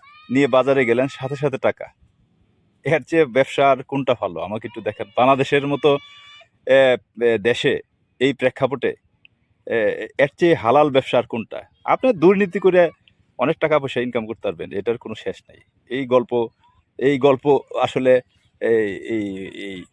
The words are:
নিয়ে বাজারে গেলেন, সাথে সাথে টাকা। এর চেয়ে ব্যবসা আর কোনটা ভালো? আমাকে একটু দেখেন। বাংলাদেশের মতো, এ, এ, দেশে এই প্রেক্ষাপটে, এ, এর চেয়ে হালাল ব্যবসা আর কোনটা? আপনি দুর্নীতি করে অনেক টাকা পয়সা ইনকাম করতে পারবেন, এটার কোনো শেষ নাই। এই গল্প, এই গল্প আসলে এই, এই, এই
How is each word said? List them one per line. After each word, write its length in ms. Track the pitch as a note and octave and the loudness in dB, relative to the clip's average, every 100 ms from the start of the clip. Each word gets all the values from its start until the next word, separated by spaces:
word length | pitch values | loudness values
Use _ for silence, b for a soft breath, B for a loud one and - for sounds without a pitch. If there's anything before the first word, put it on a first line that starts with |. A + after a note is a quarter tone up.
| _ - - | _ -20 -4
নিয়ে 180 | B2+ C#3 | 0 2
বাজারে 340 | B2+ B2+ C#3 A#2+ | 4 4 2 2
গেলেন, 220 | A#2 C3+ | 0 -2
সাথে 280 | - C3 C#3 | -6 -10 -6
সাথে 220 | D3 B2 | -4 -2
টাকা। 280 | A2+ - - _ _ _ _ _ _ _ _ _ C3+ | -2 -4 -8 _ _ _ _ _ _ _ _ _ -2
এর 160 | D#3 | -2
চেয়ে 220 | B2 E3 D3 | 0 0 2
ব্যবসা 380 | A#2 C3+ - C#3 | 2 0 2 2
আর 120 | C3 | 2
কোনটা 300 | C3 C3+ C3+ | -2 -4 -2
ভালো? 240 | A#2+ G2 E2 | -2 -4 -6
আমাকে 280 | E2+ A2 A#2 | -8 -8 -10
একটু 140 | - | -10
দেখেন। 260 | G#2+ - G2+ - | -8 -8 -6 0
বাংলাদেশের 520 | B2+ C3+ C3 C#3+ C#3 | 2 2 0 -2 -2
মতো, 220 | C#3+ D3+ C#3+ - B B B B _ - | 0 0 0 -2 B B B B _ 2
এ, 120 | C3+ C3 B2 _ - A#2 | 4 4 2 _ -2 0
এ, 120 | A2+ | 0
দেশে 360 | G#2 A#2+ C#3+ F#2 - _ _ - | 0 0 0 -2 -6 _ _ -2
এই 140 | C3 | -2
প্রেক্ষাপটে, 580 | C3+ B2+ - C3 C3 G2 - _ _ _ _ _ _ - | 0 -2 0 -4 -2 -4 -4 _ _ _ _ _ _ -6
এ, 100 | A2+ G#2 E2+ G#2+ - | -2 -2 -2 -6 -2
এর 140 | C#3+ - | -2 2
চেয়ে 180 | F3 D#3 | 2 2
হালাল 320 | A2+ C#3 D3+ | 2 2 4
ব্যবসা 280 | C3 - B2+ | 2 0 0
আর 60 | |
কোনটা? 360 | A#2 A#2 G#2 - - _ A#2+ | -2 -6 -10 -14 -18 _ -4
আপনি 280 | D#3+ C4 | -2 0
দুর্নীতি 460 | G3+ E3 G3 G3+ G3 | 2 2 4 0 0
করে 220 | F#3+ F3+ E3+ - _ _ _ - | 2 4 2 0 _ _ _ -6
অনেক 180 | C3 E3 | -4 -2
টাকা 200 | D#3+ D3+ | 0 0
পয়সা 200 | C3+ B2+ | -2 -4
ইনকাম 220 | B2 A#2+ A2 | -4 -4 -6
করতে 180 | A2+ | -8
পারবেন, 260 | G2+ E2 E2+ | -8 -8 -8
এটার 260 | G2 G2 A#2 | -8 -6 -6
কোনো 180 | A2 G#2+ | -8 -12
শেষ 220 | - - - | -10 -12 -14
নাই। 100 | - _ _ - | -20 _ _ -10
এই 160 | B2+ C3 | -8 0
গল্প, 260 | B2+ A#2 B2 A#2 _ _ _ _ - | 0 2 -2 -4 _ _ _ _ -4
এই 180 | C3 C#3 | 0 2
গল্প 260 | C#3+ C3 C#3+ C3+ - - | 2 2 2 0 0 -4
আসলে 320 | B2 B2+ C3 B2+ - _ _ _ | -2 0 2 2 0 _ _ _
এই, 280 | A2 A2+ G#2 F#2+ - | 0 0 0 -6 -6
এই, 200 | A2+ G2+ F#2+ F#2+ | -6 -6 -8 -12
এই 360 | - G2+ F#2+ F2 | -14 -14 -14 -12